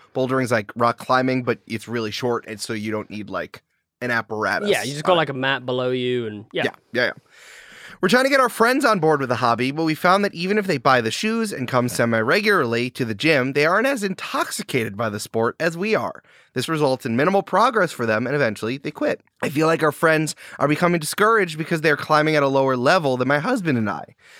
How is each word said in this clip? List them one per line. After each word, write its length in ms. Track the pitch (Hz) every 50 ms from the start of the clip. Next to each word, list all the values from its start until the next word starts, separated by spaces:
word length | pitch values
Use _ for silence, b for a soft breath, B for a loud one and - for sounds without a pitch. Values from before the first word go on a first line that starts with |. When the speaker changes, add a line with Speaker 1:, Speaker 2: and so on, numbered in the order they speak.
| b b _
Speaker 1:
bouldering 280 | 135 131 123 131 131 131
is 60 | 113
like 200 | 120 113 104 - -
rock 220 | 113 120 117 117 -
climbing, 460 | - - 127 127 127 131 131 131 123
but 160 | 123 117 104 _ -
it's 200 | 113 110 - -
really 220 | 113 120 113 107
short, 360 | 104 - - 123 120 113 - -
and 120 | 110 104
so 140 | - - 113
you 160 | 110 104 107
don't 200 | 107 107 104 -
need, 180 | 95 104 101 98
like, 320 | 95 87 85 - - - _ _ _ _ _ _ _ _
an 100 | 123 123
apparatus. 580 | 120 117 107 - 110 107 107 98 101 85 - 208
Speaker 2:
Yeah, 140 | 185 120 104
you 80 | 123
just 140 | 143 147 151
got, 80 | 185 180
Speaker 1:
Uh, 20 |
Speaker 2:
like, 140 | 165 156 139
a 40 | 139
mat 320 | 131 131 135 139 135 127
below 260 | 127 127 127 127 127
you 360 | 127 127 123 123 123 123 117 110
and, 160 | 107 104 104 -
yeah. 120 | - 170 151
Speaker 1:
Yeah, 60 | - - - _ _
yeah, 140 | - 117 123
yeah. 60 | 104 - - _ B B B B B B B B B B B B B B B
We're 80 | - 196
trying 160 | 160 247 262
to 40 | 269
get 120 | 285 269
our 80 | 262 240
friends 340 | - - 220 233 254 277 254
on 160 | 240 214 190
board 220 | 156 160 156 143
with 80 | 139 120
the 80 | 123 117
hobby, 340 | 127 120 117 110 127 131
but 140 | 139 156 165
we 100 | 160 156
found 300 | - - 180 185 202 202
that 80 | 196 -
even 240 | 165 170 185 208 214
if 100 | 196 190
they 100 | 170 131
buy 220 | - 147 131 123
the 100 | 113 113
shoes 440 | - - - 220 226 233 226 202 -
and 160 | - 131 113
come 180 | 127 123 120 123
semi-regularly 1040 | 117 - 120 117 113 113 110 120 160 208 208 214 202 180 139 117 113 117 123 127
to 160 | - - 131
the 100 | 113 110
gym, 380 | 101 - 160 160 135 123 135 135
they 120 | 143 147
aren't 220 | 160 180 208 233 269
as 160 | 285 233 202
intoxicated 920 | 196 185 - - - - 277 349 - - - 202 - - 131 113 113 98 98
by 100 | 120 110
the 140 | 104 104
sport 340 | - - - 117 113 117 - -
as 200 | 160 175 165 170
we 180 | 196 220 220
are. 260 | 175 117 95 - - b b b b b b b
This 140 | 123 117 160
results 380 | 160 151 147 135 131 123 -
in 100 | 123 113
minimal 280 | 120 143 180 196 196 190
progress 500 | - - 185 220 254 240 220 185 160 -
for 120 | - 120
them, 220 | 113 110 110 123 123
and 80 | 139
eventually 420 | 147 139 113 104 - - 110 127 143
they 140 | - 151
quit. 300 | - - 302 - - - _ _ _ _
I 60 | - 160
feel 200 | 147 143 160 160
like 140 | 165 147
our 120 | 156 151 139
friends 420 | - - 160 160 156 156 151 - B B B B B
are 80 | 131 143
becoming 320 | 151 151 180 175 175 170
discouraged 580 | 156 - - - 202 214 226 220 190 170 156 156
because 220 | 160 - 175 160
they're 160 | 151 165 147
climbing 400 | 143 - - 156 151 151 156 156
at 80 | 151 143
a 40 | 139
lower 280 | 135 135 135 135 131
level 400 | 123 120 139 175 185 160 139 127
than 140 | 123 127 131
my 100 | 143 147
husband 380 | 151 233 254 247 180 165 135 117
and 120 | 110 104
I. 260 | 90 73 - - _ B B B B B